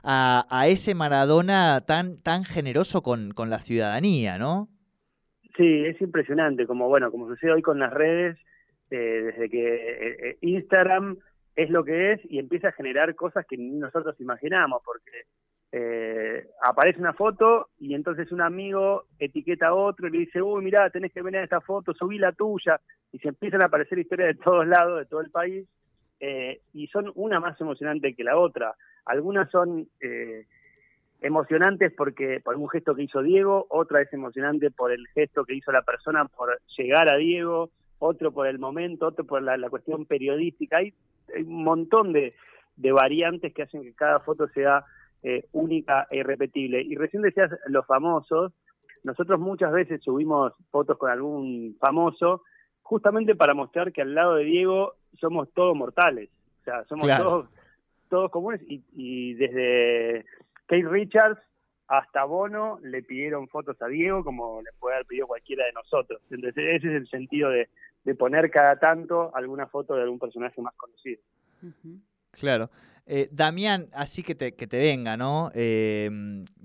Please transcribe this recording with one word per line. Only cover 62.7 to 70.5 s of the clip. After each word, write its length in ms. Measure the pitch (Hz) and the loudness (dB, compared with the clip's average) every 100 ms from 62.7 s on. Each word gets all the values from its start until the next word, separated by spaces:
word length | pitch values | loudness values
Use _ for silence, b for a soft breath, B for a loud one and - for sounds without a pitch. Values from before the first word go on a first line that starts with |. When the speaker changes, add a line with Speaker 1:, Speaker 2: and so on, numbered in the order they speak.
| 208 | -8
Speaker 2:
le 200 | 139 131 | -10 -12
pidieron 460 | 123 131 147 147 127 | -10 -8 -6 -6 -8
fotos 320 | 151 143 127 | -12 -10 -8
a 60 | 120 | -6
Diego, 360 | 147 180 190 | -2 -2 -2
como 380 | 151 123 117 113 | -6 -10 -10 -12
le 80 | 113 - | -16 -10
puede 160 | 123 | -6
haber 120 | 131 127 | -6 -6
pedido 200 | 123 127 | -8 -6
cualquiera 400 | 120 - 135 123 | -8 -8 -4 -4
de 60 | |
nosotros. 500 | 117 - 147 127 110 - | -4 -4 -4 -4 -10 -14
Entonces, 340 | 127 123 135 151 165 | -10 -8 -4 -2 0
ese 120 | 160 | -2
es 60 | |
el 140 | 151 123 | -4 -6
sentido 420 | 131 131 147 143 | -10 -6 -2 0
de, 180 | 123 117 b b _ | 0 -2 b b _
de 100 | - | -2
poner 360 | 135 127 151 160 | 2 2 4 4
cada 280 | 151 143 139 | 6 6 6
tanto 560 | 160 165 165 170 170 | 4 2 0 -2 -2
alguna 320 | 131 127 135 135 | -4 -6 -8 -8
foto 280 | 143 139 | -8 -4
de 80 | 135 | -2
algún 160 | 123 123 | -2 -4
personaje 440 | 123 117 123 | -8 -8 -10